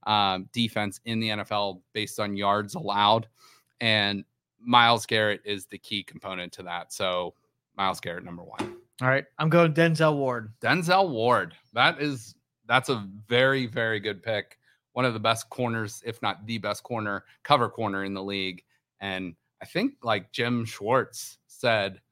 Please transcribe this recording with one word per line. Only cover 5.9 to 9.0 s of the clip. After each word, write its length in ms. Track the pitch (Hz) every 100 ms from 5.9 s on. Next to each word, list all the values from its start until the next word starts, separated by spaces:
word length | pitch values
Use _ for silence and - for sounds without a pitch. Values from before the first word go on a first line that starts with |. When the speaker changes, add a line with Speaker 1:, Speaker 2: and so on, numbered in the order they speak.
| 107
Speaker 1:
component 480 | 92 80 98 92 90
to 100 | -
that. 280 | 90 87 85
So 440 | - 95 90 87 - _ _ _ -
Myles 220 | 98 90
Garrett, 240 | - 85 90
number 180 | 87
one. 320 | 87 - - - _ _